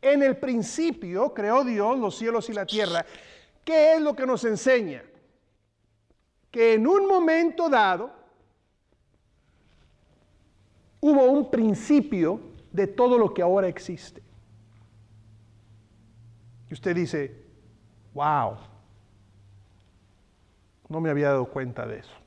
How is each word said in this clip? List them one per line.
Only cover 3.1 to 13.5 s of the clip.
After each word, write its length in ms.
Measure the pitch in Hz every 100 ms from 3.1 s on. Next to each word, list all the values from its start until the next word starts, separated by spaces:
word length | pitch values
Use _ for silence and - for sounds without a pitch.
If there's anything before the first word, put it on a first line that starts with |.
| - - - _ _ -
¿Qué 300 | 320 311 320
es 60 |
lo 140 | 302 285
que 100 | 262
nos 200 | 247 233
enseña? 580 | 214 262 254 196 131 - _ _ _ _ _ _ _ _ _ _ _ _ _ _
Que 260 | 240 226 220
en 120 | 233
un 200 | 392 392
momento 600 | 381 320 320 339 330 330
dado 440 | 254 202 180 247 - _ _ _ _ _ _ _ _ _ _ _ _ _ _ _ _ _ _ _ _ _ _ _ _ _ _ _ _
hubo 240 | 285 277 254
un 260 | 285 277
principio 1000 | 233 220 196 - 294 - 190 160 208 - - -
de 160 | 180 196
todo 300 | 196 247 247
lo 160 | 208
que 80 | -
ahora 260 | 175